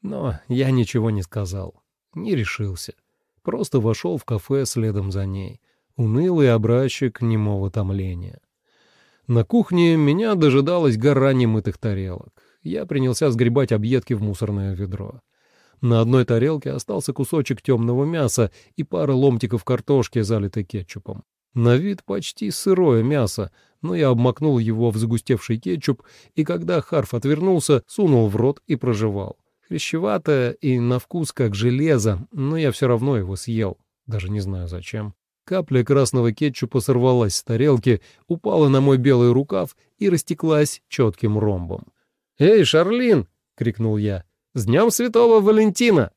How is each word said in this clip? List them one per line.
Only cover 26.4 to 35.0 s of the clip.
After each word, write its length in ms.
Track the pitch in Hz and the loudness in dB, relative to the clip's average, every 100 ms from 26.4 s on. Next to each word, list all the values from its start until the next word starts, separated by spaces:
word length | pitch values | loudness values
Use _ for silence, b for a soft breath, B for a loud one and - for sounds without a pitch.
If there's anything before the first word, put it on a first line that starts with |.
когда 380 | 151 175 165 175 | -4 -4 -2 -4
Харф 320 | - 160 113 | -2 -4 -2
отвернулся, 680 | 120 135 147 185 185 - 143 - | -4 -2 0 0 0 2 0 0
сунул 400 | - 196 131 110 | -2 2 4 4
в 80 | 104 | 2
рот 260 | 120 143 _ | 0 -2 _
и 80 | 135 | -4
прожевал. 640 | 127 107 110 101 98 - _ _ _ | -2 -2 -2 -4 -8 -12 _ _ _
Хрящеватое 840 | 165 - 160 190 202 156 143 120 | -8 -6 -4 -2 -2 0 0 0
и 280 | - 147 127 | -2 -2 0
на 200 | 120 123 | 0 -2
вкус 320 | - 175 156 | -4 -8 -8
как 240 | - 120 98 | -2 -2 0
железо, 720 | 117 127 156 139 107 95 - | 0 0 2 2 0 -2 -6
но 260 | 196 135 160 | -6 -4 -2
я 140 | 151 | -2
все 160 | 113 131 | 0 0
равно 300 | 120 131 127 | 0 0 -2
его 180 | 92 95 | -2 -8
съел, 420 | - 113 104 95 _ _ - | -6 -4 -4 -6 _ _ -8
даже 240 | 110 90 | -8 -4
не 100 | 104 | -6
знаю 280 | 98 95 87 | -6 -6 -8
зачем. 480 | 90 90 113 | -10 -10 -10